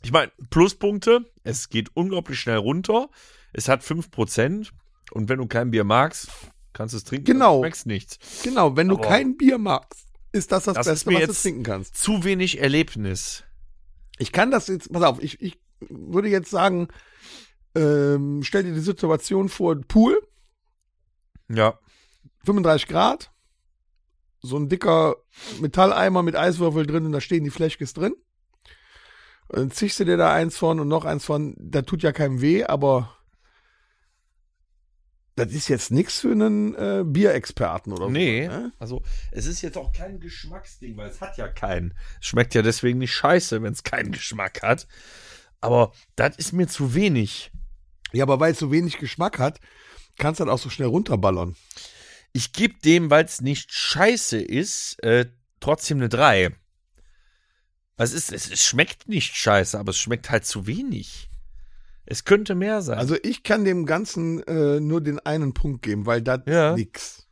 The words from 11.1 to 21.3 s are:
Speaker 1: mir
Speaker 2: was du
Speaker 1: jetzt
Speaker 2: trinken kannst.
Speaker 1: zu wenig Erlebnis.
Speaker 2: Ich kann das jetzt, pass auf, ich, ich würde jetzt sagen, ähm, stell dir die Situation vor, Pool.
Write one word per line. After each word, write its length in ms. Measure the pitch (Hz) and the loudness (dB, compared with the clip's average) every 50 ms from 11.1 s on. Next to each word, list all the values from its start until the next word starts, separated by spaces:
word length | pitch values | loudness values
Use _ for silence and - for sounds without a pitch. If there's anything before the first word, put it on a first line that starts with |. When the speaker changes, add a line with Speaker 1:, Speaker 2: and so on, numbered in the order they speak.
Speaker 1:
mir 40 | 180 | 2
Speaker 2:
was 60 | 170 160 | 2 2
du 20 | 160 | 0
Speaker 1:
jetzt 100 | 196 - | 0 -2
Speaker 2:
trinken 200 | - 196 156 120 | -2 -2 -4 -4
kannst. 340 | 120 113 101 95 95 - - | -4 -4 -4 -6 -6 -10 -6
Speaker 1:
zu 280 | - - 202 214 196 170 | -4 0 0 0 0 2
wenig 340 | 196 196 180 185 180 - - | 0 0 0 0 -2 0 0
Erlebnis. 840 | 143 135 139 156 160 - - 110 104 95 92 - - - - - - - - - - - - - - - - - - - - - | 0 2 2 2 0 0 -4 -6 -4 -4 -4 -4 -6 -10 -12 -12 -16 -20 -20 -20 -20 -20 -20 -20 -20 -20 -20 -20 -20 -20 -8 -6
Speaker 2:
Ich 140 | 127 - | -6 -2
kann 180 | - - 208 254 | 2 2 2 4
das 180 | 277 220 - - | 2 0 0 -2
jetzt, 240 | 190 165 - - | -8 -8 -8 -8
pass 100 | 156 175 | -2 2
auf, 200 | 170 151 123 127 | 4 4 2 2
ich, 180 | - 143 - - | -8 -10 -10 -8
ich 200 | - 185 - _ _ _ _ _ - - | -10 -10 -10 _ _ _ _ _ -18 -18
würde 400 | - - - - 175 185 202 214 | -16 -16 -12 -2 -2 0 2 2
jetzt 220 | 202 190 170 - | 0 0 -2 -2
sagen, 380 | 208 175 180 196 185 175 175 - - - _ _ _ _ - - - - - _ _ _ _ _ _ | 0 2 2 2 2 0 -4 -6 -10 -20 _ _ _ _ -20 -20 -20 -20 -20 _ _ _ _ _ _
ähm, 680 | 160 156 147 147 147 143 143 143 143 143 143 143 147 | 2 2 4 4 4 4 4 2 2 0 -2 -4 -4
stell 220 | 135 - - 196 190 | -4 0 0 0 0
dir 80 | 180 160 | 0 -4
die 60 | 156 | -2
Situation 680 | 156 196 196 - - 160 160 156 - - 190 190 196 190 | -2 -2 -2 -2 2 2 2 0 0 -2 0 0 0 -2
vor, 280 | - - 196 170 160 143 | -2 -2 0 0 0 -2
Pool. 380 | 131 _ - 220 226 247 - 427 415 _ _ _ _ _ _ _ _ _ _ _ _ _ _ _ _ _ _ _ _ _ | -4 _ 6 6 6 8 6 2 0 _ _ _ _ _ _ _ _ _ _ _ _ _ _ _ _ _ _ _ _ _